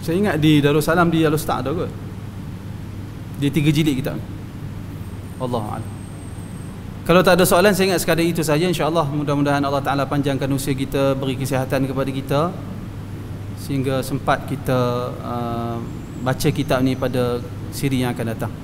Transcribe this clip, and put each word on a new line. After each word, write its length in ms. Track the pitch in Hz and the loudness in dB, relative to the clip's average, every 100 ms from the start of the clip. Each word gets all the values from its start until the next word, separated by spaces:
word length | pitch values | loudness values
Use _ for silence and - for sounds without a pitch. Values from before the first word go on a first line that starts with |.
| - | 0
Saya 100 | 175 | 0
ingat 140 | 208 156 | 2 4
di 240 | 151 151 | 6 6
Darussalam, 480 | 143 151 151 170 170 | 6 4 4 4 4
di 160 | 170 156 | 4 4
Al-Ustaz 400 | 156 - 117 127 | 2 0 -2 -2
ada 80 | |
kot. 180 | 170 139 - - - - - - - - - - - - - - - | -2 -4 -6 -10 -10 -10 -10 -10 -10 -10 -10 -10 -10 -10 -10 -10 -2
Dia 80 | 139 | 0
tiga 220 | 165 147 | 4 4
jilid 260 | 147 156 127 | 4 2 2
kitab 160 | - - | -2 -4
ni. 80 | - - - - - - - - - - - - | -8 -10 -10 -10 -8 -8 -10 -10 -10 -10 -10 -6
Wallahu 260 | 127 123 104 | -2 -2 -2
a'lam. 280 | 110 107 - - - - - - - - - - - - | -6 -8 -8 -10 -10 -10 -10 -10 -10 -10 -10 -10 -8 4
Kalau 160 | 170 | 6
tak 160 | 185 175 | 8 6
ada 80 | 180 | 6
soalan, 240 | 180 196 | 6 6
saya 240 | 185 190 | 6 2
ingat 80 | 175 | 2
sekadar 240 | - 160 170 | 2 2 2
itu 160 | 170 | 2
saja. 240 | 151 151 180 | 2 2 2
InsyaAllah, 400 | 160 151 165 143 | 2 2 2 2
mudah-mudahan 480 | 151 147 143 143 143 | 0 0 2 2 2
Allah 160 | 143 143 139 | 2 0 0
Ta'ala 240 | 139 131 | 0 0
panjangkan 400 | 147 139 135 135 139 | 0 0 0 0 0
usia 160 | 143 | 0
kita, 400 | 131 131 139 139 | -2 0 2 2
beri 240 | 131 135 127 | 2 -2 -2
kesihatan 480 | 131 131 131 135 135 | 0 0 0 0 0
kepada 240 | 131 135 | 0 -2
kita, 320 | 135 - 139 170 - - - - - - - - - - - | -4 0 0 0 -2 -8 -8 -10 -10 -10 -10 -10 -10 -8 -8
sehingga 400 | - 139 131 135 | -4 -2 0 0
sempat 480 | 123 139 - 135 - | 0 -2 0 0 0
kita, 640 | 131 - 127 123 123 123 123 | -4 0 2 2 0 -4 -6
uh, 560 | 123 120 117 117 117 117 117 - - - 127 | -6 -4 -2 -4 -4 -4 -6 -8 -10 -4 -2
baca 240 | 131 156 | 2 2
kitab 320 | 151 139 131 | 2 0 2
ni 160 | 131 131 | 2 2
pada 480 | 131 123 123 120 120 - - | 0 0 0 -2 -4 -8 -8
siri 320 | - 143 131 | -2 0 2
yang 160 | 127 120 | 0 0
akan 80 | 117 | -4
datang. 200 | 107 110 - | -2 -6 -6